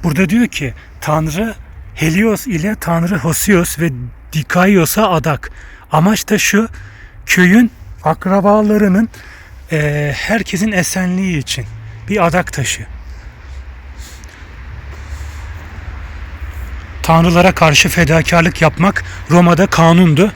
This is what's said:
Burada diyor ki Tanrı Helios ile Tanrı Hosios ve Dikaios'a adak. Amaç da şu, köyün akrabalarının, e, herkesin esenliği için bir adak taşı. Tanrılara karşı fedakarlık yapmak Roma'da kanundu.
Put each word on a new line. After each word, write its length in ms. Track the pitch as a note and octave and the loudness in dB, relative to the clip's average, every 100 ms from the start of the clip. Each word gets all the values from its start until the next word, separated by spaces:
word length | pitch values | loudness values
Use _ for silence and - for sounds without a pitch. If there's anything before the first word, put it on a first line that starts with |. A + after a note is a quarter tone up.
Burada 240 | E3+ D3+ F#3 | -2 0 0
diyor 180 | A3 A#3+ | 2 0
ki 280 | - C3+ - - - | -2 -8 -8 -18 -10
Tanrı 540 | - D3+ D#3 D#3 A3+ G#3 - - - | -2 0 -2 -4 -6 -8 -16 -20 -18
Helios 520 | - D#3+ E3+ A3 G3+ C4+ | -4 0 2 2 0 -2
ile 300 | E3+ F#3+ - | -4 -2 -4
Tanrı 380 | - E3+ E3+ F#3+ | -2 -2 0 -2
Hosios 600 | C#3+ D3+ - F#3+ - - | -2 -2 2 2 2 -2
ve 120 | E3 B2 A#2+ - - | -4 -4 -10 -14 -8
Dikaios'a 800 | D#3 - F3+ F#3 G3 D#3+ - G#3+ | -6 -2 2 4 4 2 2 2
adak. 400 | E3 D#3+ C#3 - - - - - | 2 0 -4 -6 -18 -20 -20 -2
Amaç 360 | D#3 F3+ A3 - | 2 2 2 0
da 100 | G#3+ | 0
şu, 300 | - G3+ A3+ - - - - - - | 2 0 0 -8 -20 -20 -20 -20 -2
köyün 440 | - F3+ G#3+ A#3 - - - | 2 6 6 4 -2 -20 -6
akrabalarının, 1040 | D#3 D#3+ F#3+ G3 G3 G#3 G#3+ G#3 G3+ F#3 A3+ - - - - - - | -4 -2 0 2 4 4 4 2 4 2 0 -6 -20 -20 -20 -20 -6
e, 400 | D#3+ D3 D3 D3 - | -2 0 -2 -2 -4
herkesin 560 | - A3 - F3 A3 | -2 -2 -2 -2 0
esenliği 680 | G3 E3+ F#3+ F3+ F#3 F#3+ D#3+ | 0 -2 -2 -2 -2 -2 -2
için 260 | B2+ - G#2+ - - - - | -4 -8 -8 -12 -16 -16 -4
bir 180 | G3+ E3+ | 2 2
adak 260 | E3 - | 2 -2
taşı. 340 | - B2 - G#2 - - - - - - - - - - - - - - - - - - - - - - - - - - - - - - - - - - - - - - - - - | -4 -6 -6 -10 -14 -16 -18 -18 -20 -18 -16 -16 -18 -18 -18 -18 -18 -20 -20 -20 -18 -16 -14 -14 -16 -14 -12 -12 -12 -14 -14 -14 -14 -14 -12 -14 -12 -14 -12 -12 -10 -12 -12 -12 -8
Tanrılara 500 | - E3 E3+ E3+ F#3 | 2 4 6 4 4
karşı 360 | F3+ D#3+ C#3+ F3+ | 4 4 4 2
fedakarlık 720 | - D#3 D#3+ - F3 E3 - | 2 2 2 2 2 2 2
yapmak 420 | D#3+ - F3+ - - - - | 0 2 0 0 -8 -14 2
Roma'da 360 | E3+ F3 E3 G3 | 4 6 4 2
kanundu. 680 | - E3 E3+ F3+ D3+ G3+ | 4 6 6 6 4 2